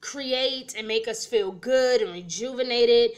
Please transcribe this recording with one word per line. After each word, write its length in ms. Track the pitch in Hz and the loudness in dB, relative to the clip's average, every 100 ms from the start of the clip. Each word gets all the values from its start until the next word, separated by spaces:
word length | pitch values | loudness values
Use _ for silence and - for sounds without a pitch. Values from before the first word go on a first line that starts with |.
creates 720 | - 277 269 254 262 262 247 | -12 -10 -4 0 0 -2 -10
and 120 | 214 220 | -10 -2
make 220 | 220 226 | -2 -2
us 180 | 220 - | -8 0
feel 240 | 233 190 | 0 0
good 520 | 190 233 262 254 247 | -4 0 2 4 2
and 100 | 208 | 0
rejuvenated. 1000 | 175 180 165 240 254 254 240 233 233 233 | -6 -10 -8 -8 -4 -2 2 6 6 4